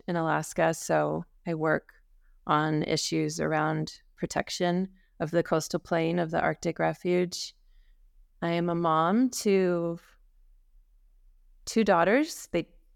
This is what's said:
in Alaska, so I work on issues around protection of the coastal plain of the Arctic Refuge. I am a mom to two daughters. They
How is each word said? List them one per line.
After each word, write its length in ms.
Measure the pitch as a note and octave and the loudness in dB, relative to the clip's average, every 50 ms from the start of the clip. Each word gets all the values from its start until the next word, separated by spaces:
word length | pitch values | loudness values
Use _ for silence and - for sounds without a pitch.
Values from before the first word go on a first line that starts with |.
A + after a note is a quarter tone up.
| - | -8
in 80 | - F3 | -4 -2
Alaska, 580 | E3+ D#3+ D#3+ D3+ D#3 D#3 - - - E3 E3 E3 | 0 0 0 0 0 -2 -4 0 2 2 2 2
so 520 | - - - D#3+ D3+ D3+ D3 D3+ D#3+ E3+ _ _ - - | -2 -2 0 0 2 2 0 -2 -4 -6 _ _ -14 -8
I 80 | F3 E3 | -6 -4
work 360 | D#3 D#3 D#3+ D#3 D#3+ - - - _ _ _ - _ _ - - - - | -2 0 0 0 0 -2 -6 -20 _ _ _ -20 _ _ -20 -20 -14 -4
on 360 | - D3+ D3+ D#3 D#3 D#3 D3+ - | 0 0 2 2 2 0 0 0
issues 560 | - D#3+ D#3 - - D#3+ D#3+ D#3 D3+ D#3+ E3+ | 0 0 -2 -2 -2 -2 -2 -2 -2 -2 -4
around 540 | D3+ D3+ D#3 D3+ D3+ D#3 D#3 D#3 D#3 - - - _ _ _ | -2 0 0 0 0 0 -2 -4 -4 -8 -10 -18 _ _ _
protection 720 | - F3+ - - - - - - - F3+ F3 F3 F3+ F#3+ F#3+ - - _ _ _ - | -10 -8 -4 -4 -4 -4 -4 -4 -2 0 0 0 0 -2 -4 -8 -20 _ _ _ -8
of 100 | E3+ D3+ | -6 -2
the 140 | F3 F3 E3 | 0 0 0
coastal 360 | - F3 D#3 - - - E3 | 2 0 -2 -2 -2 -6 -6
plain 400 | - - F3+ E3 E3 E3 E3+ F3 | -4 -2 -2 0 0 0 0 0
of 120 | E3+ D#3+ | -2 -2
the 100 | E3 E3 | -2 -2
Arctic 380 | E3 D#3+ D3+ - - E3+ D#3+ - | 0 0 -2 -2 -4 -6 -2 -2
Refuge. 760 | D#3+ D#3+ D#3+ - - F3+ F3+ F3+ F3+ F3+ - - - - - _ _ _ _ - - _ - _ - _ _ - - _ _ - | -2 -2 -2 -2 -2 -2 0 0 0 -2 -6 -10 -12 -12 -14 _ _ _ _ -20 -20 _ -20 _ -20 _ _ -20 -20 _ _ -6
I 100 | E3+ E3+ | -4 -2
am 180 | E3+ E3+ E3+ F3 | 0 0 0 0
a 60 | E3+ | 0
mom 540 | E3+ E3+ E3 D#3 D#3+ E3 F3 G3+ A#3+ C4 B3 - - | 0 2 2 4 4 4 4 4 4 2 2 0 -2
to 580 | - G#3 G3 F#3+ F#3 F3+ F3 E3+ E3+ E3+ E3+ F3 - - _ _ _ _ _ _ - - - _ _ _ _ - _ _ _ _ _ _ _ _ _ - _ _ _ - - - - | 0 2 4 4 4 2 0 0 -2 -4 -6 -8 -12 -20 _ _ _ _ _ _ -20 -20 -20 _ _ _ _ -20 _ _ _ _ _ _ _ _ _ -20 _ _ _ -20 -20 -18 -12
two 180 | - - A3+ G#3+ | -2 0 2 4
daughters. 640 | G3+ F#3 E3+ E3+ F#3 A3+ C#4 D#4 - - - - - | 4 6 4 6 4 4 2 2 0 -4 -14 -12 -4
They 160 | - E3+ D#3 - - - _ _ _ | -4 -4 -4 -4 -12 -20 _ _ _